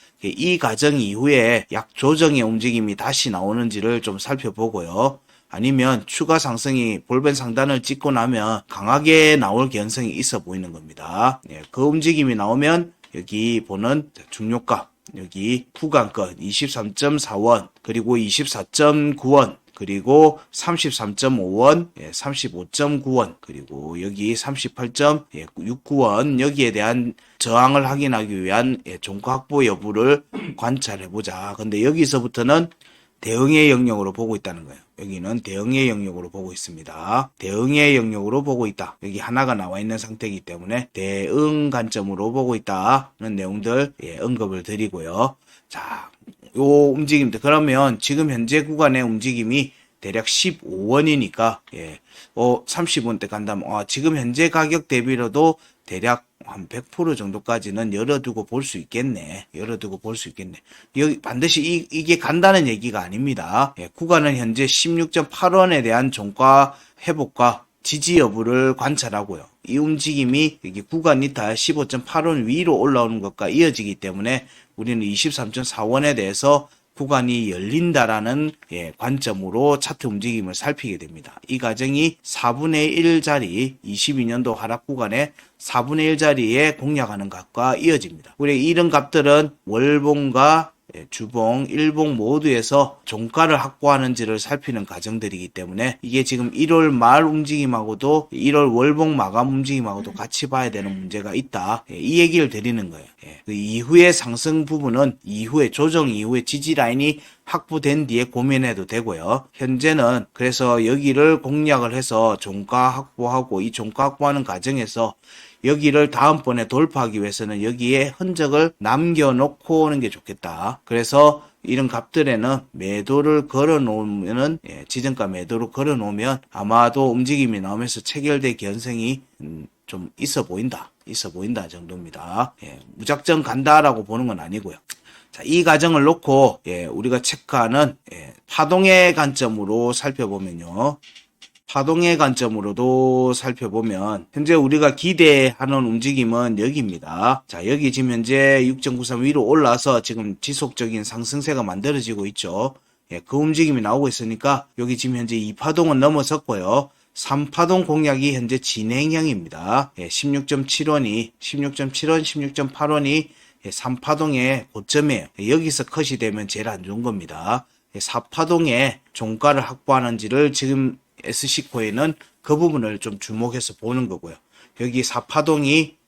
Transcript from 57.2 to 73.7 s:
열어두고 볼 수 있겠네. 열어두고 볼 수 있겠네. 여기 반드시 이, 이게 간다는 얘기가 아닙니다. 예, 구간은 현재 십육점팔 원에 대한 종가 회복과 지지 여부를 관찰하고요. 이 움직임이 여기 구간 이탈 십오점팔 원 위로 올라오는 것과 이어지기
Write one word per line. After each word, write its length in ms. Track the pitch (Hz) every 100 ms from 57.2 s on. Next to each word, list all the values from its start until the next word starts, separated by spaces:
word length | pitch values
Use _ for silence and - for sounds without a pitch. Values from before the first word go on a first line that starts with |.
| 101 101 - 117 101 101 113
열어두고 500 | 101 120 143 127 110
볼 180 | 104 123
수 140 | 139 -
있겠네. 680 | - 117 135 110 76 - -
열어두고 440 | 78 104 110 107 95
볼 180 | 110 113
수 120 | -
있겠네. 300 | - 92 82 _ - _ 135
여기 240 | 151 -
반드시 420 | - 123 165 160
이, 240 | 151 170 165
이게 280 | 156 156 170
간다는 480 | 165 160 190 190 143
얘기가 340 | 110 120 104
아닙니다. 720 | 87 101 139 120 82 101 139 -
예, 100 | 87
구간은 420 | - 165 170 147 135
현재 300 | 117 113 135
십육점팔 880 | - 165 170 160 165 165 - 185
원에 280 | 185 185 156
대한 280 | 117 117 131
종가 640 | 135 104 101 131 135 139 - _ _ -
회복과 600 | 156 123 - 123 113 - _
지지 360 | - 151 143 175
여부를 580 | 123 104 113 127 131 131
관찰하고요. 680 | 135 147 120 104 98 85 78 _ -
이 100 | 127
움직임이 800 | 151 156 151 143 127 135 156 147
여기 180 | 92 95
구간 400 | 101 165 165 135
이탈 340 | 139 135 107 113
십오점팔 680 | - 156 135 131 123 165 160
원 220 | 156 110
위로 280 | 147 170 127
올라오는 420 | 131 135 117 113
것과 280 | 98 - 98
이어지기 480 | 123 165